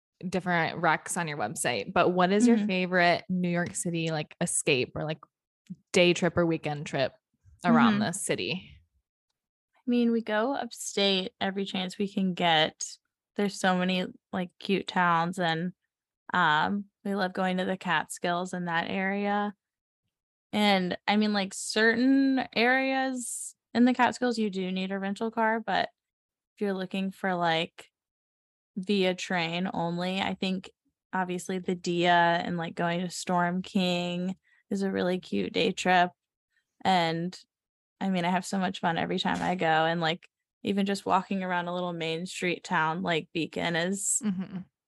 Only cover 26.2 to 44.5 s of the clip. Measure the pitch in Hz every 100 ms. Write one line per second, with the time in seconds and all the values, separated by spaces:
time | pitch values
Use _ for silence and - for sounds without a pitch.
26.2 | _ _ _ - 208 190 185 190 190 -
27.2 | 190 175 170 160 175 - - _ _ _
28.2 | _ _ _ _ _ - 185 208 185 185
29.2 | - 180 165 170 185 - 170 175 180 190
30.2 | 202 190 190 185 - _ _ _ _ 185
31.2 | 180 180 - 185 180 180 180 175 175 175
32.2 | 170 170 - 175 165 - 170 175 180 -
33.2 | - 180 175 180 180 196 180 175 175 175
34.2 | 180 190 _ _ - 196 196 196 180 180
35.2 | - 202 180 185 190 190 185 180 180 -
36.2 | _ _ _ _ _ _ 190 185 165 165
37.2 | 175 - - _ _ _ _ - 196 185
38.2 | 170 185 180 196 185 190 175 165 165 180
39.2 | 185 180 175 185 165 156 160 170 160 170
40.2 | - _ _ _ - 202 196 196 190 185
41.2 | - 196 185 175 175 180 180 170 160 165
42.2 | 180 - 185 170 - 175 156 170 180 160
43.2 | - 170 151 - 170 165 175 196 - -
44.2 | 214 185 185